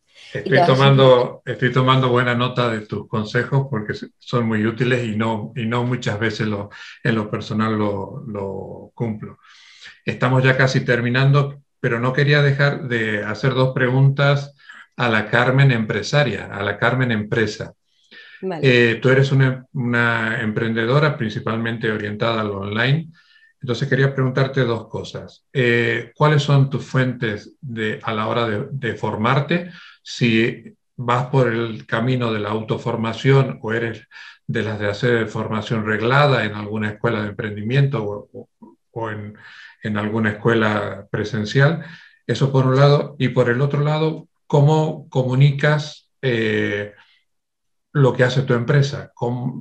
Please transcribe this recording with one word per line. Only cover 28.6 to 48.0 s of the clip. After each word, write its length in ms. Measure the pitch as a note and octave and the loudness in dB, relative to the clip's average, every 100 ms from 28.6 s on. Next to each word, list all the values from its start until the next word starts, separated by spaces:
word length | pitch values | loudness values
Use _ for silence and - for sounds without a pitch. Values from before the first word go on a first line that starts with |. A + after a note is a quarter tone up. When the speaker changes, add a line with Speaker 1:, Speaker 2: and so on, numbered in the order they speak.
| C3+ | -6
Speaker 1:
de 240 | C#3 A#2 G#2 | -6 -6 -4
formarte? 760 | A2 G#2 A2 C#3+ C#3 F3 F3+ - - - | -4 -2 0 0 0 -2 -2 -12 -20 -20
Si 640 | - - A#2+ A2 A2 - - - _ - | -16 -2 2 2 2 -2 -14 -20 _ -8
vas 300 | A#2+ B2 C#3 | -2 0 0
por 220 | C3+ B2 | 2 2
el 360 | A2+ A#2 G#2+ - | 0 -4 -6 -6
camino 480 | A2+ A#2+ B2+ A#2+ | -2 0 0 -2
de 60 | A2 | -2
la 120 | G#2 | -2
autoformación 1080 | A2 A2 A2 A#2+ A2+ A2+ G#2+ C3+ C#3 A#2+ A2 | -4 -4 -4 -4 -4 -4 -2 4 4 2 -2
o 120 | A2 | -6
eres 300 | A2+ A#2 A2 - - - - - | -4 -4 -8 -14 -20 -20 -16 -8
de 160 | A2 | -4
las 160 | G#2 G#2+ | -4 -4
de 80 | G#2 | -4
hacer 400 | G2+ B2 A#2+ G#2+ | -2 2 2 0
formación 580 | A2 G#2+ A2 G#2 A2+ G#2+ | -4 -4 -4 -4 -4 -2
reglada 600 | G#2+ A2+ C#3 D3 B2 G#2+ | -2 2 4 4 2 0
en 100 | G#2 | -6
alguna 360 | G#2 A2 G#2+ | -8 -6 -6
escuela 320 | G#2+ - G#2 | -4 -4 -4
de 80 | G#2 | -6
emprendimiento 760 | G2+ G#2+ G#2 G#2+ C3 C#3 A#2 G#2 | -8 -8 -8 -4 0 0 0 -6
o, 240 | G2+ - | -8 -12
o, 440 | - - _ - _ _ | -20 -20 _ -20 _ _
o 180 | A#2 A2 | -10 -8
en, 240 | G#2+ G#2 G#2 - - - - | -8 -12 -16 -20 -20 -20 -12
en 140 | A2 G#2 | -6 -4
alguna 340 | G#2 A2 A2 | -2 0 -2
escuela 800 | G#2+ A#2+ A2+ A2 G#2 G2+ G2 - | 0 2 2 2 0 -4 -8 -8
presencial. 720 | A2+ G#2 A2 G#2 C3+ C#3+ E3 - - - _ - | -6 -4 -4 -2 4 4 2 -6 -18 -20 _ -6
Eso 260 | A#2 C3+ | -2 2
por 120 | C#3 C3 | 2 2
un 120 | C3 | 4
lado. 400 | C#3+ D3 - - | 6 4 0 -4
Y 120 | B2+ | -2
por 200 | A#2+ A#2+ | 2 2
el 100 | A#2+ | 2
otro 200 | C#3+ C#3+ | 0 0
lado, 480 | D3 D#3 D#3 D#3+ - _ _ | 0 0 -2 -4 -10 _ _
¿cómo 640 | D3+ C#3+ D#3 D#3 - - | 4 6 4 2 -4 -4
comunicas, 1040 | C3 B2 B2+ C#3+ C#3 D3+ D3+ - - _ _ | -2 0 4 4 4 2 0 -2 -12 _ _
eh, 720 | C3+ A#2 A2 G#2+ G#2 G2+ G#2 - _ _ _ _ _ _ _ _ _ | -2 0 0 0 0 -2 -6 -12 _ _ _ _ _ _ _ _ _
lo 200 | D3 | 2